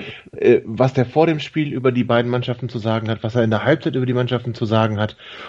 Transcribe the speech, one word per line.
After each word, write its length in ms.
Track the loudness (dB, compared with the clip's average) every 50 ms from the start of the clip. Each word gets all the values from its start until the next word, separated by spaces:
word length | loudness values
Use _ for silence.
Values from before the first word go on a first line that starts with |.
| 0 -12 -16
<laughs> 180 | -18 -20 -14 -4
äh, 280 | 2 4 6 6 4 2
was 280 | 0 0 0 0 2 2
der 140 | 0 0
vor 180 | 0 2 2 2
dem 140 | 2 2 0
Spiel 340 | -4 -6 -4 -4 -2 -2 -2
über 180 | -2 0 0
die 120 | 2 2 2
beiden 260 | 2 2 2 2 2
Mannschaften 400 | 0 -2 -2 -4 -6 -6 -6 -8
zu 80 | -6
sagen 320 | -4 -2 -2 -2 0 -2 -2
hat, 140 | -4 -4 -4
was 120 | -2 0
er 80 | 2 2
in 60 | 2
der 160 | 2 2 2
Halbzeit 300 | 2 2 2 0 -2 -2
über 100 | -2 -2
die 80 | 0 0
Mannschaften 400 | 0 0 0 -2 -4 -4 -6 -6
zu 120 | -4 -2
sagen 340 | 0 2 4 2 2 2 0
hat, 180 | -2 -4 -6 -8 -20 -20 -18 -18 -18